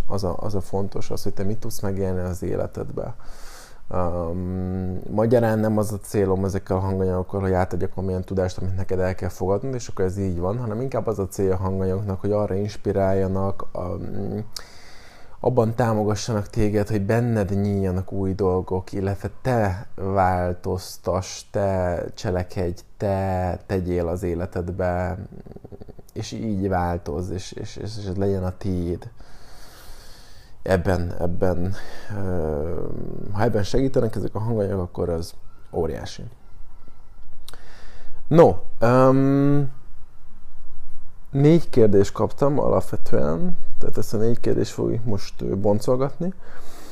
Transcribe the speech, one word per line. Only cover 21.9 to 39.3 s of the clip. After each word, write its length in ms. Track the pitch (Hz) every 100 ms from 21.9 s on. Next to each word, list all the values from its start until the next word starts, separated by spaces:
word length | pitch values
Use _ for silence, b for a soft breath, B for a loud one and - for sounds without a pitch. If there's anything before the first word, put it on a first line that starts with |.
| 85 -
cselekedj, 680 | - 113 90 92 - 87 90 - -
te 600 | 107 98 95 92 92 87 -
tegyél 420 | 98 90 87 85
az 160 | 87
életedbe, 960 | 87 85 87 92 87 90 90 90 90 92 92 - - - - - - - -
és 180 | - 107
így 360 | 117 113 101 98
változz, 600 | 92 87 87 - 76 92
és, 220 | 92 -
és, 240 | - 107 -
és, 220 | 101 104
és 80 | 101
ez 120 | 90
legyen 260 | 98 98
a 140 | 92 -
tiéd. 520 | 98 90 85 87 - B B B B B B B B B B B B B B B
Ebben, 500 | - 92 98 87 87 -
ebben, 540 | 87 87 92 87 90 92 B B B 104
ö, 680 | 98 90 78 76 78 87 85 78 - - -
ha 100 | 101
ebben 220 | 117 107
segítenek 520 | 98 123 135 - 113 107
ezek 200 | 107 104
a 40 |
hanganyagok, 420 | 110 113 98 98
akkor 280 | 87 - 90
az 240 | 82 82 - - - -
óriási. 520 | - 80 65 - - - - - - - - - - - - - - B B B B B B B B -
No, 280 | 151 139 87 - -
öm, 920 | 117 127 131 135 135